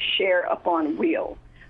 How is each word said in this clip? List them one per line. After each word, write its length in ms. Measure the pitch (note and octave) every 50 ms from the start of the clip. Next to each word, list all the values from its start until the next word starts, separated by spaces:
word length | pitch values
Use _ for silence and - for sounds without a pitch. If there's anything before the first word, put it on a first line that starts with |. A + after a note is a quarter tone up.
| - - - -
share 320 | F#3+ F#3+ F3+ F3+ E3+ -
up 160 | - - -
on 320 | - F3 E3 D#3 D3 D#3+ E3
Will. 400 | G#3 E3 D#3+ - - - - - - - - - - -